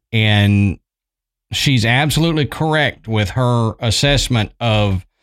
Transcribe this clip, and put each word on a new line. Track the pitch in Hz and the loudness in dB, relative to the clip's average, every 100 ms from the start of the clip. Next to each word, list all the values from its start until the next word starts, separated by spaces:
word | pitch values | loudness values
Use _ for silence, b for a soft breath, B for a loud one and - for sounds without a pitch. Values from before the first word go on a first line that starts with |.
| _ | _
And | 113 110 104 101 101 101 - _ _ _ _ _ _ - | -2 2 4 4 4 2 -2 _ _ _ _ _ _ -12
she's | - - 131 | -4 0 2
absolutely | 113 123 151 139 165 156 139 | 2 0 0 0 0 0 -2
correct | - 156 156 143 - - | -2 -2 0 0 -4 -6
with | 110 101 | -2 -2
her | - 127 120 113 - | 0 0 0 0 -2
assessment | 120 104 143 139 - 123 - - | -4 0 0 0 0 -2 -2 -4
of | 117 107 104 92 - _ | -2 0 0 -2 -6 _